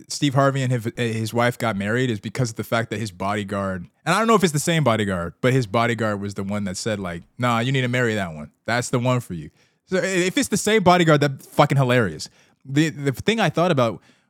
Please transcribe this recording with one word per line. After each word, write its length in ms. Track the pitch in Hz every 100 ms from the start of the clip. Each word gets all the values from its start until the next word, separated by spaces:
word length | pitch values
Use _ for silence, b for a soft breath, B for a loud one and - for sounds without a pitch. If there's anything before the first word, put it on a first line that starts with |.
| -
Steve 260 | - 147
Harvey 300 | 131 139 135
and 80 | 127
his, 180 | 127 110 -
his 380 | 117 113 110
wife 240 | 117 123 -
got 180 | 113 98
married 340 | 101 120 131
is 120 | 104
because 300 | 113 - 120
of 40 | 110
the 80 |
fact 260 | 104 117 113
that 60 | 104
his 120 | 110
bodyguard, 680 | 87 98 107 98 101 98 92 - _ 156
and 100 | 190
I 20 |
don't 80 | 226
know 80 | 220
if 80 |
it's 100 | 180
the 60 | 147
same 260 | 175 165 127
bodyguard, 480 | 113 101 92 85 -
but 100 | 127
his 160 | 131 107
bodyguard 540 | 117 120 113 110 101
was 120 | 101 98
the 80 |
one 200 | 98 104
that 140 | 101 90
said, 200 | 117 101
like, 260 | 92 85 - -
"Nah, 220 | 123 117
you 140 | 123
need 80 | 135
to 80 | 123
marry 260 | 127 120 107
that 180 | 90
one. 180 | 76 73 _ -
That's 240 | 120 123
the 100 | 127
one 200 | 127 123
for 140 | -
you." 180 | 87 73 - _ _ _
So 100 | 185
i-, 40 |
if 360 | 185 185 185 190
it's 100 | -
the 100 | 214
same 240 | 208 220
bodyguard, 380 | 180 180 160 147
that's 260 | 143 131 -
fucking 300 | - 147 143
hilarious. 520 | 127 123 98 80 - b b b 131
The, 240 | 139 160
the 220 | 143 139
thing 300 | 127 - 226
I 80 | 170
thought 200 | 160 180
about 320 | 139 117 95 b b